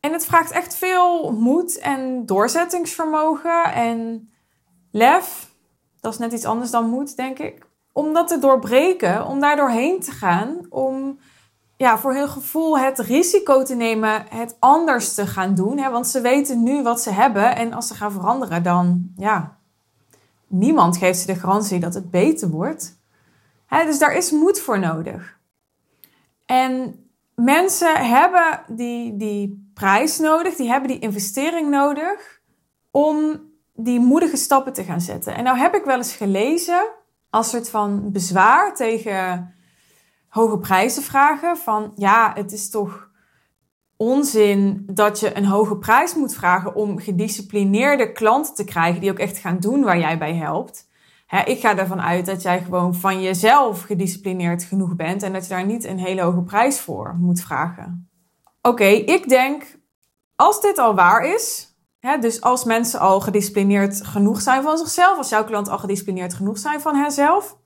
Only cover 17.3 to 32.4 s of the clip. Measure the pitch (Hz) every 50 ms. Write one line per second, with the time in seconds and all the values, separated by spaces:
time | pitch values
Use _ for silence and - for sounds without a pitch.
17.3 | 220 196 208 240 - - 233 233 233 - 233 - 214 202 208 208 202 196 180 196
18.3 | 240 269 254 196 165 170 175 180 175 180 175 180 175 180 180 - - - 190 208
19.3 | 214 185 156 151 - _ _ _ _ _ _ _ _ _ _ _ _ _ _ _
20.3 | _ _ _ _ - 180 202 269 320 294 180 170 175 175 190 180 185 180 - -
21.3 | 190 175 - 185 190 208 214 202 190 180 170 170 175 202 185 175 - 180 202 302
22.3 | 311 - 226 175 151 156 180 262 320 - - - _ _ _ _ _ _ _ _
23.3 | _ _ _ _ _ _ _ _ - 294 330 - 302 277 311 - - 320 359 -
24.3 | 302 302 311 359 392 392 - - 233 196 190 170 160 160 170 - - - 175 -
25.3 | _ _ _ _ _ _ _ _ _ _ _ _ _ _ _ _ _ _ _ _
26.3 | _ _ _ _ 254 254 254 262 254 254 262 247 - - _ _ _ _ _ _
27.3 | _ - 233 247 285 320 359 381 370 - 339 330 311 - 254 233 233 254 320 370
28.3 | 370 359 339 320 311 - - - 233 226 240 240 240 240 240 233 214 202 208 214
29.3 | 208 208 202 202 202 - - _ _ - 208 190 196 214 269 311 - - 320 311
30.3 | 311 330 339 370 330 - 269 233 240 277 269 254 262 - - 220 202 208 - -
31.3 | - 269 277 320 339 339 311 294 285 277 277 285 285 277 311 349 403 403 - -
32.3 | - _